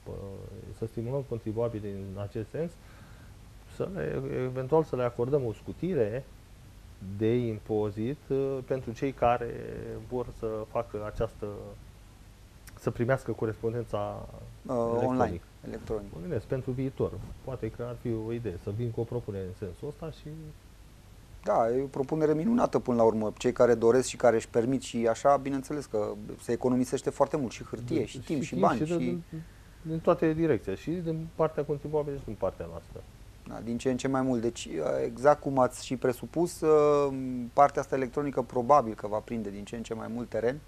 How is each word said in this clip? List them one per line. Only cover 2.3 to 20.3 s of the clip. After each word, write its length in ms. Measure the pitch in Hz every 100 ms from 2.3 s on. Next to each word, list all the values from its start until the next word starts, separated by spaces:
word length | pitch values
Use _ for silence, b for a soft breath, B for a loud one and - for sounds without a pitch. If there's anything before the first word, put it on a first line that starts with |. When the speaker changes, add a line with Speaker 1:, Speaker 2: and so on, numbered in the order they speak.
| 117 -
Speaker 1:
sens, 200 | 135 165 - B B B B B B - - - -
să 120 | -
le, 280 | 185 147 135 135 135
eventual 400 | 127 127 131 156
să 120 | 156 127
le 60 |
acordăm 420 | 123 - 120 143
o 80 | 120
scutire 720 | - - 92 170 165 104 120 - - - - - - - - 95 101
de 180 | 110 123
impozit, 800 | 120 107 - 107 107 101 113 143 -
uh, 300 | 135 135 135 127
pentru 260 | 131 123
cei 200 | 113 139
care 380 | 127 120 123 120 120 117 113 113 113 110
vor 180 | 123 120 -
să 80 | 113 110 110
facă 320 | 117 117 104 104
această, 400 | - 113 - 104 101 104 101 - - - - - - - - - -
să 120 | -
primească 420 | 113 120 131 -
corespondența 920 | 113 113 104 113 117 110 107 104 104 107 - 110 - -
Speaker 2:
Uh, 80 | 123
online, 240 | 117 117
Speaker 1:
electronic. 400 | 127 127 117 85 - - -
Speaker 2:
electronic. 380 | 110 - 110 98
Speaker 1:
Mă 60 | -
gândesc, 240 | 180 127
pentru 260 | - 135 123
viitor, 400 | 127 135 - 98 98 - -
poate 260 | - 131 113
că 140 | - 120
ar 80 | 120
fi 80 | 120 110 110
o 60 |
idee, 260 | 120 113 87
să 80 | - 104
vin 140 | 120
cu 100 | 117
o 40 |
propunere 400 | 113 120 113 98
în 80 | 92 92
sensul 300 | 95 87 143
ăsta 220 | 147 165
și 180 | - 151